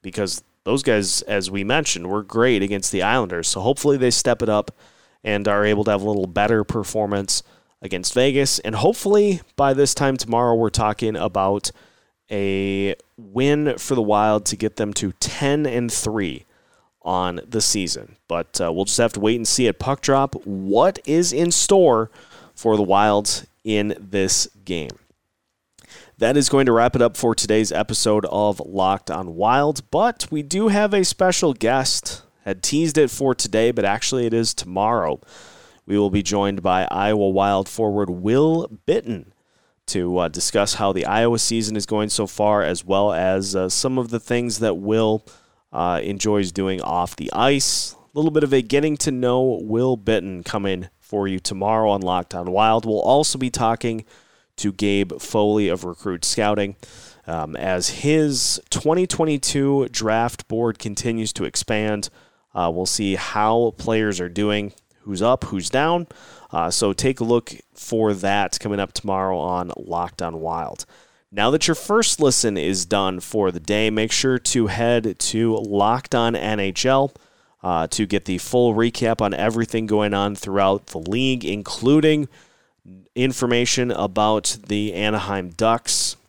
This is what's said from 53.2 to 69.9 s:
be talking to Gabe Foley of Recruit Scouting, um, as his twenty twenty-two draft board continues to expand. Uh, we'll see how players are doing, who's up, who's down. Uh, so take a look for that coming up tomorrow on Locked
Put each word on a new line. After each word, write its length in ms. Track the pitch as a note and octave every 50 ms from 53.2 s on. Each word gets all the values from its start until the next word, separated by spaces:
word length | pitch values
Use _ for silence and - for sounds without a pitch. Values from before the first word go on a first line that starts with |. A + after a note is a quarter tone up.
| D3+ - - C3+
be 120 | C3 B2+
talking 540 | A#2 - B2 A2+ A2+ A2+ - A#2+ A2+ A2 G#2+ _ - - _ _ _ _ _ _ _
to 160 | - - G#2 F#2+
Gabe 480 | F#2 G#2 G2+ G2+ G2+ G2 F#2 E2+ -
Foley 480 | - - - A2+ G#2 G#2 G#2+ G#2+ G#2 F#2+
of 160 | E2+ F#2 D#2+
Recruit 400 | F2+ E2+ - - G#2 F#2 E2+ -
Scouting, 520 | - - - G#2+ G#2 G#2 G2+ G2+ G2 G2 _ - - - - - - - _ _
um, 300 | - E2+ E2 D#2 D#2 D#2
as 320 | - C2+ F#2+ F#2 F2+ F2 -
his 720 | - - - C#3 D3+ D#3+ D#3 D3+ C#3 B2 - - - - - _
twenty 380 | - D#3 - D3+ D#3 F3+ F#3
twenty-two 840 | F3+ - - E3 D#3+ D3+ C#3+ - - - C#3+ C#3 C#3 C#3 C#3 C3+ -
draft 580 | - - A2 A2 G#2+ A2+ A#2 A#2+ - - - _
board 300 | - A2+ A#2 A#2 A2 -
continues 540 | - A2+ G2+ - - B2 A2+ A2+ A2 G#2 -
to 120 | - G2
expand. 680 | C2+ - - - - A2+ G#2+ G#2+ G#2+ G#2+ G#2 G2+ - _ _ _ _ _ _ _ _ _
Uh, 160 | G2+ F2+ E2+ E2
we'll 120 | F2 F#2
see 300 | F2 - - G#2+ G2 F#2+
how 600 | F#2 - - - G#2+ G#2+ A2 A2+ A#2 A#2+ A2+ - -
players 420 | - - A2+ A2 A2 G#2+ G2+ F2
are 80 | F2+ F2
doing, 440 | F2 G2+ G#2 G#2 G#2 G#2 G2+ G2+ - _ _ _ _ _ _
who's 200 | G#2 G2+ F2+ G2
up, 220 | A#2 B2+ C3 -
who's 260 | - - F#2+ F2 -
down. 360 | - C3 C#3+ D#3+ E3+ F3 E3+ - - - - - - - - - -
Uh, 160 | D#2+ E2 E2+
so 220 | F2 - A#2 G2+ G2
take 280 | - - C3+ C3 -
a 40 | A#2+
look 280 | A2+ A#2+ A#2+ - - - - - _ _
for 380 | - - - - A2+ A2 G#2+ G#2
that 460 | F#2+ F2+ G2 G2 G2+ G2+ F2+ - -
coming 200 | - G#2+ G2+ G2+
up 120 | G2 F#2 -
tomorrow 460 | - - G#2 F#2+ F#2+ F#2+ F#2+ F#2+ F2
on 340 | D2+ F2+ F2+ F2+ F2+ F2 -
Locked 440 | - - -